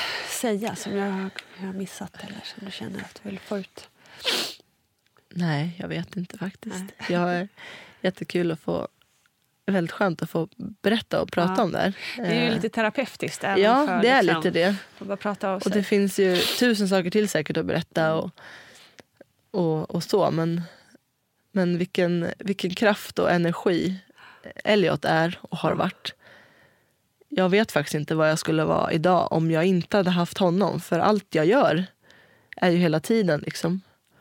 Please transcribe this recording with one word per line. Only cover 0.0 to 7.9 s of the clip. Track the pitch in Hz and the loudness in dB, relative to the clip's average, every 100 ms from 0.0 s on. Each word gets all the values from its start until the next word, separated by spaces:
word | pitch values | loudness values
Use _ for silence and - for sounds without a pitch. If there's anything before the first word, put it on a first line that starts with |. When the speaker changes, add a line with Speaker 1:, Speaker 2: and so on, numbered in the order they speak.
| - - - | -4 -8 -8
Speaker 1:
säga | - 240 202 214 185 | -4 -2 -2 -4 -8
som | 202 202 | -6 -4
jag, | 202 190 190 - - - | -2 -4 -6 -10 -16 -12
jag | 190 | -10
har | |
missat | 190 190 - 190 - | -8 -10 -12 -16 -14
eller | - - | -16 -14
som | - - 196 | -16 -14 -14
du | |
känner | - - 196 | -12 -12 -12
att | 202 - | -12 -14
du | 208 | -14
vill | 190 | -12
få | - 202 | -8 -8
ut? | 190 - - _ - - 539 - - - _ _ _ _ _ _ _ | -8 -16 -20 _ -20 -10 -6 -4 -6 -10 _ _ _ _ _ _ _
Speaker 2:
Nej, | 175 175 143 165 170 | -4 0 0 -2 -6
jag | 170 | -8
vet | 165 180 202 | -8 -8 -10
inte | 180 - | -10 -8
faktiskt. | 185 - 220 190 | -10 -10 -12 -10
Speaker 1:
Nej. | 190 - - | -12 -10 -4
Speaker 2:
Jag | 175 175 | 0 0
är | 175 196 - - - - | -2 -4 -12 -20 -20 -20